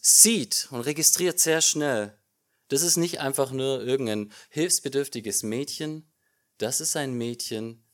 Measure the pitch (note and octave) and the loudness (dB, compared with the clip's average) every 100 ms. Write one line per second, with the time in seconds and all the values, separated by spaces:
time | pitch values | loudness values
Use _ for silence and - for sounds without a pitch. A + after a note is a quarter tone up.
0 | - - A3 G#3+ G#2+ - - B2 C3 D3+ | 4 8 8 6 0 -4 -4 -6 -4 2
1 | D3+ - F3+ E3+ E3 D#3+ D#3+ D3+ D3 A2+ | 2 2 0 2 2 4 2 2 0 0
2 | G#2 _ _ _ _ _ - C#3 E3+ E3+ | -4 _ _ _ _ _ -4 0 2 0
3 | E3+ - C#3 C#3 C3 C3 C3+ C3 A#2+ C3+ | 0 -2 -4 -2 -2 -2 -2 -2 0 0
4 | A2+ G#2+ G#2 - - D3+ F3 - C#3 C3+ | 0 -2 -6 -12 -10 -4 0 0 0 -4
5 | C#3 A#2 G#2 - A2 A#2+ C#3+ - D#3 D#3 | -4 -8 -4 -4 -4 -6 -6 -8 -10 -10
6 | - _ _ _ _ - G3 - - D#3+ | -16 _ _ _ _ -8 -4 -2 -2 -4
7 | C3+ A#2+ A#2 A#2+ - A2 A2+ A#2 _ | -4 -4 -6 -6 -8 -6 -8 -14 _